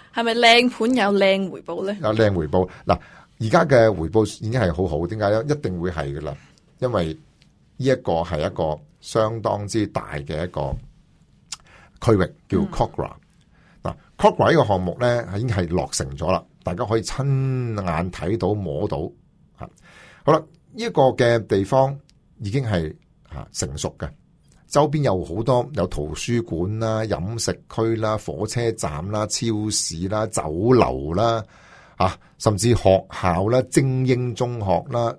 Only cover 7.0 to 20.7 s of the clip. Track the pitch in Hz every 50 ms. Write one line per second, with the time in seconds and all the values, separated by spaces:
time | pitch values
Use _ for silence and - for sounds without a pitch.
7 | 85 80 78 - _ _ _ _ _ _ _ _ _ _ _ - 127 135 131 -
8 | - - 85 82 85 85 85 76 80 95 - - 82 78 76 73 - _ _ _
9 | - - - 117 110 110 113 113 104 107 101 104 104 98 113 110 104 - - -
10 | - 52 76 73 71 76 80 76 87 87 - 78 71 67 67 - - - - _
11 | _ _ _ _ _ _ _ _ _ _ - - _ _ - - - _ _ -
12 | - 117 110 95 90 - - _ _ - 98 92 101 - - - 120 - - -
13 | - - - - _ _ _ _ _ _ _ _ _ _ _ _ - - - -
14 | _ _ _ - 202 220 - - 98 113 - 147 123 101 101 92 92 87 85 -
15 | 123 123 120 120 113 - 95 104 120 127 101 101 90 78 85 92 - - - -
16 | 71 67 69 69 80 90 92 82 - _ _ _ - - 87 87 123 101 113 117
17 | - - - - 131 139 135 131 135 135 131 127 123 117 110 104 95 90 78 80
18 | 87 92 - - 76 87 110 - 92 92 107 104 98 80 71 76 101 - - 71
19 | 85 - - _ _ _ _ _ _ _ _ - - - _ _ _ - - -
20 | - - - - - 143 156 156 - - _ _ _ _